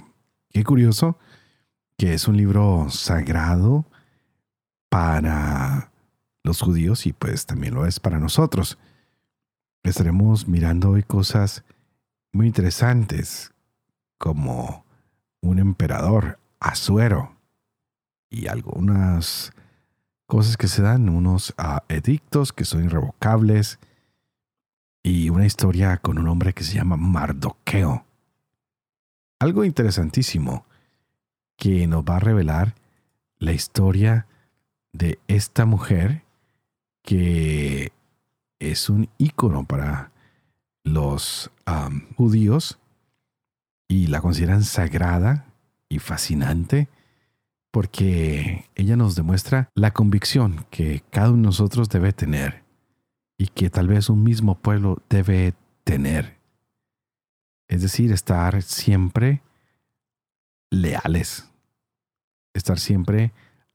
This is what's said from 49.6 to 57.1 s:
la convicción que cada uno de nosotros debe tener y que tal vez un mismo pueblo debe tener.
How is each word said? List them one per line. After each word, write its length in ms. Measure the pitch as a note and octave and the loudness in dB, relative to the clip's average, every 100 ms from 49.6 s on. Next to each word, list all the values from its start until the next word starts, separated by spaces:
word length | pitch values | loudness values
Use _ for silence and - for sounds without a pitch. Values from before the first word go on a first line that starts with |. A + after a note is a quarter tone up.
| C3 - | 0 0
la 160 | G#2+ | 0
convicción 760 | - G#2 G2 - C#3 A2+ D#2+ - | 2 2 2 0 0 0 -2 -8
que 320 | - D#2+ C#2+ - | -6 -4 -4 -4
cada 160 | - A2 | 2 4
uno 100 | A#2+ | 4
de 60 | |
nosotros 460 | A2 F#2 G#2 A#2+ A2 | 4 2 0 0 0
debe 220 | F#2+ F#2+ | 0 0
tener 520 | - C#2+ D2 C#2 - _ _ _ _ _ _ _ - | 0 -2 -4 -4 -8 _ _ _ _ _ _ _ -6
y 100 | G2+ | -4
que 220 | - F#2 | -2 -2
tal 180 | F#2+ F2+ | 0 2
vez 220 | G#2 G2+ | 2 2
un 140 | G#2+ | 2
mismo 320 | A2+ A2 G#2+ F#2 | 2 2 0 0
pueblo 480 | G#2+ G#2 G2 F#2 - | 0 0 0 -4 0
debe 440 | G2+ F#2+ F#2 F2+ - _ _ | 0 2 2 0 -2 _ _
tener. 540 | - C#2+ C#2+ D#2 - - _ _ _ _ _ _ _ | -4 -2 -2 -4 -6 -12 _ _ _ _ _ _ _